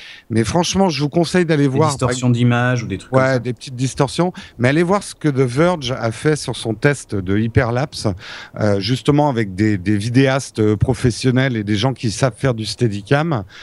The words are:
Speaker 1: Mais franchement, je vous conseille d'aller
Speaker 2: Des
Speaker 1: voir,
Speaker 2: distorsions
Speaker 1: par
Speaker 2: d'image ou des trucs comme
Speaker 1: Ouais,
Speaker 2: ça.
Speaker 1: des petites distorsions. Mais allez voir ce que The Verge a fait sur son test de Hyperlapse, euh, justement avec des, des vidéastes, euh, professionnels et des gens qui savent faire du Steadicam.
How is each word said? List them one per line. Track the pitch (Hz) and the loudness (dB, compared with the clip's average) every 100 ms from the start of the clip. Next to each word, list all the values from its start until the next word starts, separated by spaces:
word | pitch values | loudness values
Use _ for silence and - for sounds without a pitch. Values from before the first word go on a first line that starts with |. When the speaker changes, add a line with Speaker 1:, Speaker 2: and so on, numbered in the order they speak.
| - - _ | -20 -20 _
Speaker 1:
Mais | 110 | -2
franchement, | 110 170 175 185 196 | 2 0 0 2 2
je | 135 | 2
vous | 147 | 0
conseille | 175 160 180 165 | 0 0 0 2
d'aller | 156 | 2
Speaker 2:
Des | 143 | 2
Speaker 1:
voir, | 135 156 | 2 0
Speaker 2:
distorsions | 131 127 127 127 | 2 -2 0 2
Speaker 1:
par | |
Speaker 2:
d'image | 120 120 120 123 127 | 4 4 4 2 0
ou | 95 | -4
des | 95 | -8
trucs | - | -2
comme | 131 | 2
Speaker 1:
Ouais, | 131 | 2
Speaker 2:
ça. | 131 | 0
Speaker 1:
des | 123 | -2
petites | 117 - 123 | -8 -10 -4
distorsions. | 131 - 139 - 180 - - - | -4 0 -2 0 -2 -4 -16 -2
Mais | 123 | 2
allez | 151 | 2
voir | 175 202 | 2 0
ce | - | -2
que | - 151 | -4 -2
The | 131 | 0
Verge | 131 123 175 175 127 | 0 2 2 2 -4
a | 123 113 | -4 -4
fait | - 151 151 | -2 -2 0
sur | - 117 | -4 -6
son | 113 | -6
test | 110 143 143 - | 0 0 0 -4
de | 101 90 101 | -6 -2 0
Hyperlapse, | 113 143 117 120 - - 113 92 - - - - | 2 0 0 -2 -4 -4 -4 -4 -10 -16 -16 -2
euh, | 107 101 | 0 0
justement | 98 127 - 147 147 | 0 0 2 2 2
avec | 117 101 | 0 -2
des, | 92 107 101 | 0 0 0
des | 90 104 | 0 -2
vidéastes, | 113 120 135 135 - - | 2 4 4 2 -4 0
euh, | 107 104 | 0 2
professionnels | - 123 123 - 131 127 135 113 | 0 0 -2 0 0 2 0 -2
et | |
des | 101 104 | -2 0
gens | 131 | 0
qui | 120 117 | -2 -4
savent | - 127 - | 0 -2 0
faire | 135 113 | -2 -2
du | 107 | -6
Steadicam. | - 120 101 101 143 165 127 92 - | -2 -2 -2 0 0 0 -4 -6 -16